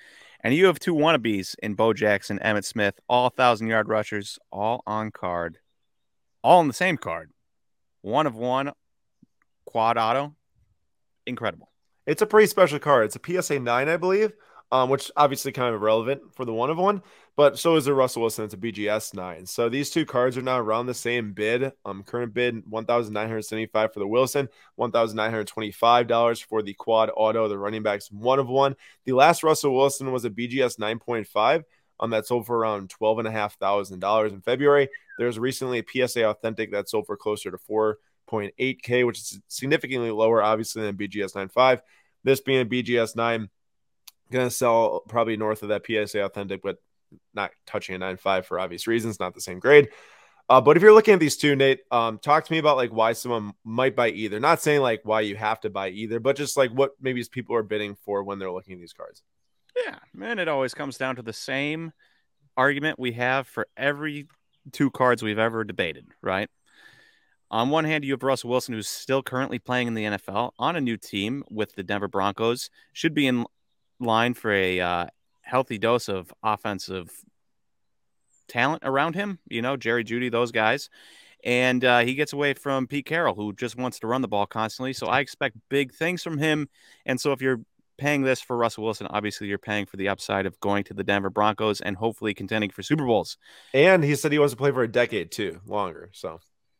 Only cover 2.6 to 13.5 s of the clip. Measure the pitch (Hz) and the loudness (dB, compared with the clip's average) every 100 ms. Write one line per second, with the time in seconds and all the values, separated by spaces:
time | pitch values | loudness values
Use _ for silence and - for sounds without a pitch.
2.6 | - 117 101 - - 123 123 - 123 110 | -4 -2 -2 -2 -2 0 0 2 2 2
3.6 | 113 113 107 110 104 104 101 - _ 98 | 0 -2 0 -2 -2 -8 -10 -16 _ -4
4.6 | 107 120 - 107 107 - 90 87 85 82 | -2 -2 -4 -6 -6 -8 -6 -4 -6 -10
5.6 | _ _ _ _ _ _ _ _ 123 175 | _ _ _ _ _ _ _ _ 6 6
6.6 | 151 - 185 160 101 82 80 _ _ _ | 6 0 -2 -2 -6 -10 -12 _ _ _
7.6 | _ _ _ _ 98 127 156 110 123 127 | _ _ _ _ -2 0 0 -2 -2 -2
8.6 | 139 - _ _ _ _ _ _ _ _ | -4 -10 _ _ _ _ _ _ _ _
9.6 | - 117 113 117 113 127 147 - _ _ | -6 0 2 2 2 0 -2 -12 _ _
10.6 | _ _ _ _ _ _ - 123 113 - | _ _ _ _ _ _ -12 -4 -4 -6
11.6 | _ _ _ _ - 151 214 214 208 202 | _ _ _ _ -4 0 4 6 6 6
12.6 | 175 147 151 135 107 - - 180 - | 4 4 4 4 4 -2 -4 -4 -2